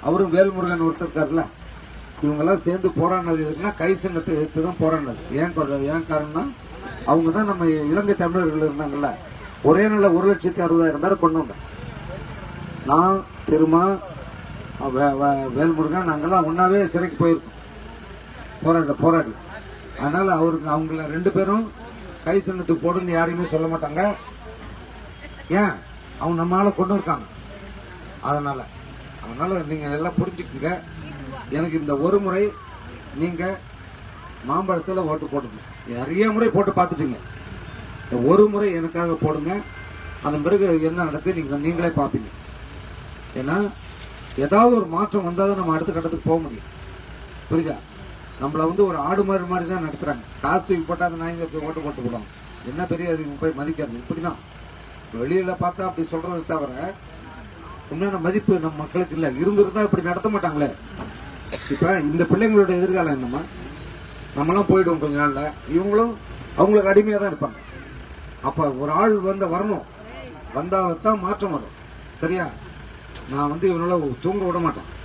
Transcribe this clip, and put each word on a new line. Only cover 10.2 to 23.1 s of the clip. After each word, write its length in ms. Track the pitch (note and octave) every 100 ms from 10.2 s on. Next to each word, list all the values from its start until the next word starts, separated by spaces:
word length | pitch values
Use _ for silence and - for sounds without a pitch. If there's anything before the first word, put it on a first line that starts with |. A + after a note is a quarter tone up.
| F#3+
லட்சத்தி 320 | G3 F#3 F3 F3
அறுபதாயிரம் 380 | E3 E3 C#3+ E3+
பேரை 100 | G3
கொண்டு 240 | E3 D#3+
வந்தேன். 220 | C3+ G2+ - - - - - - - - - - - - B2+
நான், 280 | D3+ F3+ G3 - - -
திருமா, 340 | D3+ D#3+ D#3+ F#3+ G3 - - - - - - - - C3+ B2+
வே-, 200 | C#3+ C3+
வே-, 280 | C#3+ C#3 C3+ B2
வேல்முருகன் 520 | D#3+ D#3+ D#3+ E3+ F3
நாங்கெல்லாம் 360 | D3+ D3+ F#3 D#3
ஒன்னாவே 320 | E3 F#3 G3 F#3
சிறைக்கு 240 | F3 F3 D#3+
போயிருக்கோம் 340 | E3 E3 - - - - - - - - - - - -
போராட-, 340 | D3+ E3 D3+ C#3+
போராடி. 300 | D#3+ E3 A2+ A2 - - - - - -
அதனால 280 | C#3 E3 G3 E3+
அவருக்கு, 280 | E3 D#3+ D3+ D3+
அவங்கள 280 | D#3 D#3+ D#3 D#3
ரெண்டு 160 | F#3 F#3+
பேரும் 280 | F#3+ G#3 A3+ - - - - - -
கை 100 | F#3+ F#3+
சின்னத்துக்கு 400 | F#3 E3+ D#3+ E3
போடுன்னு 320 | F3+ F3+